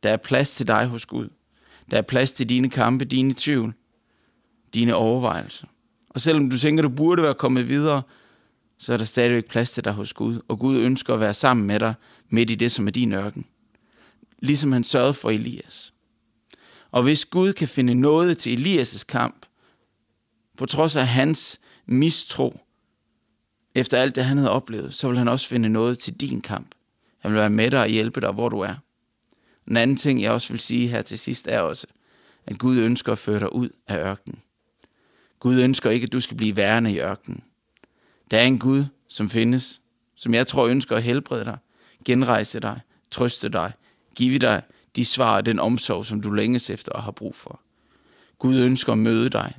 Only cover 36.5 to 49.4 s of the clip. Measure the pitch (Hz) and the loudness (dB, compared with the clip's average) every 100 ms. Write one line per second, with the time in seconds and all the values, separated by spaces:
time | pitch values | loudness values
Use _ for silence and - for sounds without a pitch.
36.5 | 101 98 113 113 92 73 98 - - _ | 0 2 2 0 -2 -4 -6 -10 -16 _
37.5 | _ _ _ _ _ _ _ _ 110 123 | _ _ _ _ _ _ _ _ 4 4
38.5 | 131 127 135 139 _ _ - 104 113 113 | 4 2 2 0 _ _ -6 -2 0 2
39.5 | 127 123 - _ _ _ _ 120 117 127 | 2 -2 -12 _ _ _ _ 0 0 2
40.5 | 135 120 131 - 113 120 127 - 120 110 | 2 2 2 0 -2 0 -2 -2 -8 -8
41.5 | 107 _ _ _ _ - 123 127 110 107 | -12 _ _ _ _ 0 2 4 2 0
42.5 | 113 110 117 - _ _ - 123 - - | -6 -6 -8 -14 _ _ -4 -2 -2 -4
43.5 | 87 85 - _ _ _ - 127 135 123 | -4 -4 -8 _ _ _ -2 0 2 2
44.5 | 104 - _ _ - 120 - 120 101 110 | 0 -2 _ _ -4 -2 0 2 2 0
45.5 | 107 92 120 - 92 107 107 104 104 110 | 0 0 0 -2 -4 -4 -6 -2 0 0
46.5 | 123 - 104 - - 110 - 107 - - | 0 -2 -8 -8 -10 -10 -10 -12 -12 -18
47.5 | - _ _ _ _ _ _ _ _ 131 | -20 _ _ _ _ _ _ _ _ 2
48.5 | 131 123 127 - 113 110 113 123 - | 4 4 2 2 2 2 2 0 -2